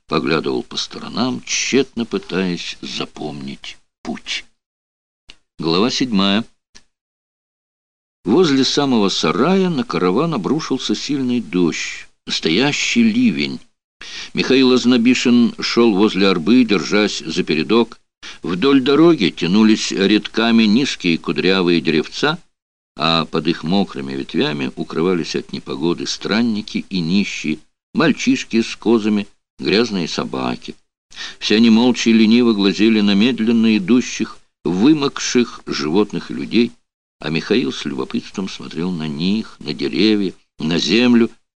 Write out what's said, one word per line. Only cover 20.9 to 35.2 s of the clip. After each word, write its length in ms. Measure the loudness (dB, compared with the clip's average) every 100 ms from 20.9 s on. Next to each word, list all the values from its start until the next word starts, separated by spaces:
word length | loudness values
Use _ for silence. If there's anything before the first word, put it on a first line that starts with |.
| -2 -2 -2
кудрявые 640 | -2 -2 0 2 2 2
деревца, 560 | 2 -2 -2 -2 -4 -4 _ _ _ _ _ -6
а 300 | -2 -2 -2
под 220 | -2 -2
их 160 | -4
мокрыми 500 | 0 0 0 -4 -10
ветвями 580 | -8 -6 -4 -2 -4 -8 -8
укрывались 600 | -8 -2 0 0 -2 -6
от 160 | -8
непогоды 540 | -12 -10 -4 -2 -2 -6
странники 800 | -8 -4 -2 0 -2 -6 -8 -6
и 100 | -6
нищие, 580 | -2 0 -2 -6 -6 -8 _ _ _ -2
мальчишки 680 | 0 0 0 -2 0 -2
с 140 | -2 -4
козами, 520 | 0 2 2 -2 -4 _ _ -10
грязные 500 | -2 0 0 -2 -4
собаки. 680 | -6 -6 -4 -6 -6 -10 -18 _ _ _ -16 -16 -8
Все 160 | 0 4
они 160 | 6
молча 400 | 6 4 2 4
и 20 |
лениво 400 | 4 6 6 4
глазели 480 | 4 2 4 4 4
на 140 | 4 4
медленно 600 | 2 2 0 2 4 2
идущих, 600 | 4 2 2 -6 -8 -10 _ _
вымокших 1000 | -4 2 4 4 0 -4